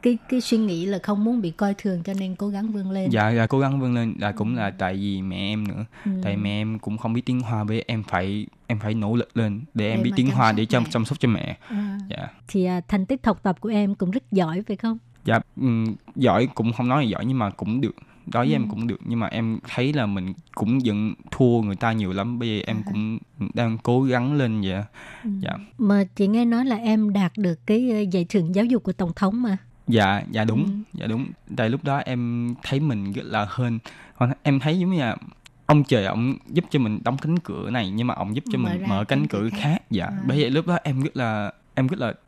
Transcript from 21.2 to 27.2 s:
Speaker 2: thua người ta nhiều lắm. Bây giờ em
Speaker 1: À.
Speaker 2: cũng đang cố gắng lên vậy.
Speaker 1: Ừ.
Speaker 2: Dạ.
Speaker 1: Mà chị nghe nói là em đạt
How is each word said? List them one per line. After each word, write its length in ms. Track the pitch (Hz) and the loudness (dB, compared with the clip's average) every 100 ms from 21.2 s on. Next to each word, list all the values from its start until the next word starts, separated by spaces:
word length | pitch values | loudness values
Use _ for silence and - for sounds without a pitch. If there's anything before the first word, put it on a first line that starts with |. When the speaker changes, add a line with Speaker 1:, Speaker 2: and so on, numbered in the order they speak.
| - | -12
Speaker 2:
thua 300 | - 127 117 | 2 4 4
người 140 | 107 95 | 0 0
ta 160 | 117 | 0
nhiều 220 | 110 98 | 0 -2
lắm. 260 | 95 107 120 | -2 -2 -2
Bây 100 | 120 | -2
giờ 140 | 107 - | -2 -2
em 100 | 113 | -6
Speaker 1:
À. 60 | 104 | -4
Speaker 2:
cũng 260 | 107 107 113 - - 98 | -4 -4 -6 -10 -8 -6
đang 240 | - 117 113 | -2 -2 -2
cố 260 | - 123 | 0 2
gắng 300 | 135 123 123 | 2 0 2
lên 280 | 147 127 107 | 2 2 0
vậy. 220 | 95 95 104 - - - | 0 -2 -6 -12 -20 -10
Speaker 1:
Ừ. 60 | 233 196 | -8 -6
Speaker 2:
Dạ. 120 | 190 - 208 - | -6 -8 -12 -2
Speaker 1:
Mà 260 | 208 202 190 - | 4 4 2 2
chị 120 | 196 | 2
nghe 180 | 220 240 | 4 4
nói 200 | 233 262 | 2 2
là 100 | 220 | 0
em 380 | 226 220 214 | 2 2 4
đạt 180 | 202 | 2